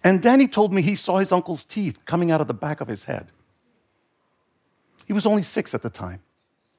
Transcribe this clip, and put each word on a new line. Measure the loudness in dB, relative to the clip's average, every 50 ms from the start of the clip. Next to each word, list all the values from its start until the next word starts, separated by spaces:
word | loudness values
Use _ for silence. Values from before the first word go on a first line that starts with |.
| 6
And | 4 4 6
Danny | 6 6 6 6 4
told | 4 4 2 2 2 2
me | 0
he | 2 0 0
saw | -2 -2 0 0
his | 0 2 2
uncle's | 2 0 0 -2 -8 -10 -10
teeth | _ -6 -4 -4 -4 -6 -8 _
coming | -4 -2 0 2 2
out | 2 0
of | 0
the | -2 -4
back | -6 -6 -8 -6 -8
of | -8
his | -10 -10 -10 -8
head. | -8 -8 -8 -8 -14 _ _ _ _ _ _ _ _ _ _ _ _ _ _ _ _ _ _ _ _ _ _ _ _ _ _ _ _ _ _ _ _ _ _ -10
He | -4 -4
was | 0 2
only | 2 2 2 0
six | -2 -6 -6 -6 -6 -8
at | -8
the | -8 -8
time. | -10 -10 -12 -12 -12 -14 _ _ _ _ _ _ _ _ _ _ _